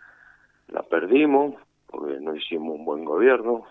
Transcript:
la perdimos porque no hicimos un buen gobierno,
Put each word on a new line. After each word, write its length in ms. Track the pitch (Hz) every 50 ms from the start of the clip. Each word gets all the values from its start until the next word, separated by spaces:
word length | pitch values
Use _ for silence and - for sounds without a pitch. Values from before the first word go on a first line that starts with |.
| - - - _ _ - _ _ _ _ _ _ _ -
la 140 | - - -
perdimos 720 | - 87 82 78 90 117 143 151 151 139 139 143 147 - - - _ _ _ _
porque 320 | - - 71 71 73 71 69
no 160 | 73 78 78
hicimos 420 | 78 - - 85 80 78 80 80
un 80 | 76 78
buen 200 | 80 76 76 82
gobierno, 640 | 78 78 90 113 131 131 117 107 117 120 113 - -